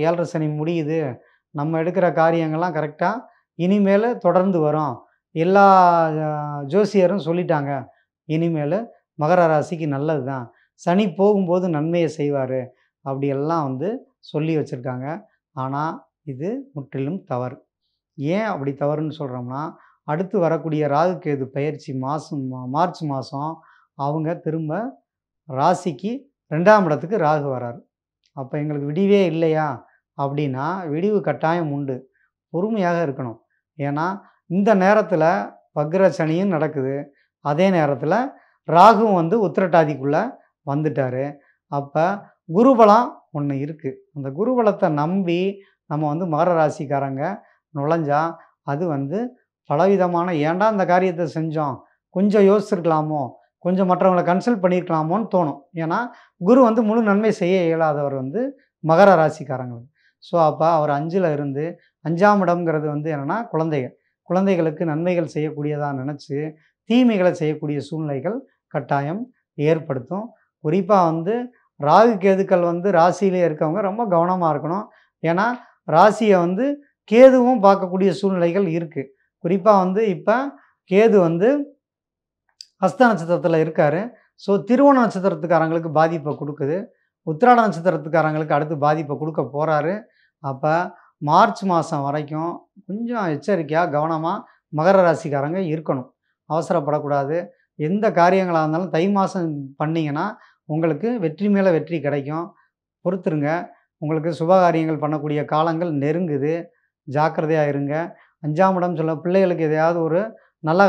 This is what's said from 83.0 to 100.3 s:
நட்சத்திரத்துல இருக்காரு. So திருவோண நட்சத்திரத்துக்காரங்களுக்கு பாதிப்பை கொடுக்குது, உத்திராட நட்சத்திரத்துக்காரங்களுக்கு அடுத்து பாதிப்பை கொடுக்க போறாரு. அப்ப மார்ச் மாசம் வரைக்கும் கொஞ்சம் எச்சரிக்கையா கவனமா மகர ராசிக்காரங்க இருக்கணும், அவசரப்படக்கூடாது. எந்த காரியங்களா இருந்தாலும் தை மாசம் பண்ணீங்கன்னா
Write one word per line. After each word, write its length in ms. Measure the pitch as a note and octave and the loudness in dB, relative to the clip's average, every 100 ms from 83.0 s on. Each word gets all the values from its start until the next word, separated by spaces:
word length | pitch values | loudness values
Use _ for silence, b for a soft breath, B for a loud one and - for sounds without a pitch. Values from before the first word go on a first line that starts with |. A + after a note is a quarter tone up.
| B3 | 4
நட்சத்திரத்துல 500 | F#3+ E3 E3+ E3 E3 | 4 0 0 2 2
இருக்காரு. 380 | D#3 D#3+ D3+ D#3+ A#3 b b _ | 2 2 2 0 -4 b b _
So 100 | - G3 G3+ | -2 -2 2
திருவோண 260 | B3 C#4+ C4 | 4 6 6
நட்சத்திரத்துக்காரங்களுக்கு 880 | A3 F#3+ F#3+ E3 E3 E3+ D#3+ E3 E3 D3+ | 2 0 -2 -2 2 2 2 -2 0 2
பாதிப்பை 340 | E3 E3+ D3 C#3 | 2 0 -6 -6
கொடுக்குது, 360 | D3 D3 C#3 F3+ A#3 _ _ _ - | -8 -6 -4 -4 -8 _ _ _ -10
உத்திராட 320 | D#3 B3 A#3+ G#3+ | 2 4 6 4
நட்சத்திரத்துக்காரங்களுக்கு 920 | E3 F3 E3 D3+ D#3+ D#3 D#3 D#3 D3 | 0 -2 -2 0 0 0 -2 0 -2
அடுத்து 200 | D3+ D#3 D3 | -2 0 0
பாதிப்பை 300 | D#3 C#3+ C3+ | 0 -2 -6
கொடுக்க 200 | D#3 D#3+ B2+ C#3+ | -6 -6 -6 -4
போறாரு. 380 | D#3 D3+ D#3 G#3 A3+ _ _ _ | 0 0 -2 -6 -10 _ _ _
அப்ப 220 | C#3+ C3 D3+ E3 F#3 b b _ D3 | -10 -4 -2 -2 -2 b b _ 2
மார்ச் 360 | E3+ G#3+ G3 G3 | 6 4 2 -2
மாசம் 320 | E3+ D3+ D3 C#3 | 0 0 -4 -4
வரைக்கும் 440 | D3+ C#3+ D#3 E3+ - - _ - | -4 -6 -8 -8 -10 -16 _ -12
கொஞ்சம் 400 | G3+ A#3 A#3+ F3+ D3 | -10 -6 -4 -4 -4
எச்சரிக்கையா 480 | - F#3 D3 D#3 F3 D3 | -2 -2 0 0 0 -2
கவனமா 380 | D#3 D#3+ D#3+ G#3 b b _ D3+ | -2 -2 -4 -6 b b _ 0
மகர 200 | E3+ G3 F3 | 4 6 4
ராசிக்காரங்க 540 | D3+ D#3 C#3 C#3+ F#3 F3+ | 2 -2 -4 -2 -4 -4
இருக்கணும், 360 | D#3+ D#3 C#3 - _ _ _ - | -4 -4 -4 -6 _ _ _ -6
அவசரப்படக்கூடாது. 880 | D#3 D#3 F3 D3 D3 C#3+ C#3+ C#3 E3 G3 b b - | -4 -2 -2 0 -2 -2 -2 -2 -4 -8 b b -8
எந்த 260 | D3+ G3+ G#3+ E3+ | -4 -2 0 4
காரியங்களா 420 | F3 F#3+ F#3 E3 | 4 4 2 0
இருந்தாலும் 300 | D#3 D#3+ F#3 D#3 | 0 -2 -2 -2
தை 80 | G3 G3+ | 0 0
மாசம் 320 | F#3 F#3+ E3 D3 C3+ - | -2 -2 -6 -6 -10 -6
பண்ணீங்கன்னா 460 | D#3 E3 D3+ C#3+ G3 | -4 -2 -2 -4 -6